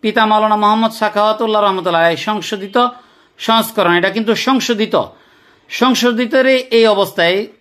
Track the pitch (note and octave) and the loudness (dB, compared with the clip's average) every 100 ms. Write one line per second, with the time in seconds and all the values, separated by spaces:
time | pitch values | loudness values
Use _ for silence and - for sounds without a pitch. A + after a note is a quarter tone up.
0 | D#4 B3 A3 G#3+ G#3+ G#3+ G#3 G#3+ A3+ A3+ | -2 0 2 2 2 2 2 2 0 -2
1 | G#3+ G#3 G#3+ G#3+ A3 G#3+ G#3 F#3+ F3 E3 | -2 0 0 0 -2 0 0 0 -2 0
2 | E3 E3 - G#3+ E3 G#3 F#3+ B3 B3 B3 | 0 0 -4 -6 -6 -10 -4 -2 -2 -4
3 | _ _ _ _ - A3+ A3 - F3 F3 | _ _ _ _ -2 0 0 0 0 2
4 | F#3+ G3 A3 A3 - C4 - A3+ G#3+ F3+ | 0 -2 -2 -2 0 0 0 -2 0 -2
5 | A2 - _ _ _ _ _ - B3 B3 | -4 -12 _ _ _ _ _ -2 0 2
6 | A#3+ A3+ A#3+ C4 C4 C4 B3+ A3+ A3+ G3+ | 0 0 0 2 2 0 2 2 4 2
7 | G3 - E3+ F#3+ A3+ - | -2 0 0 0 -6 -14